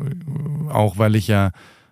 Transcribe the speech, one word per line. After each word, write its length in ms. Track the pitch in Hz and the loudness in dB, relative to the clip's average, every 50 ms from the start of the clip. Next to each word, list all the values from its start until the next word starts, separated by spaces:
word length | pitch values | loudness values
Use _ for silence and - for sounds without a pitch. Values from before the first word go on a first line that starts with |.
äh, 720 | 147 139 139 175 160 - - - - - - - - - - | -8 -8 -8 -8 -10 -8 -8 -6 -6 -6 -6 -6 -6 -4 0
auch 260 | 107 107 104 87 98 | 0 0 0 2 2
weil 160 | 110 107 107 | 2 4 4
ich 140 | 110 98 - | 2 2 2
ja 240 | 107 101 98 95 - - - - - _ _ _ | 2 4 2 2 0 -6 -16 -20 -20 _ _ _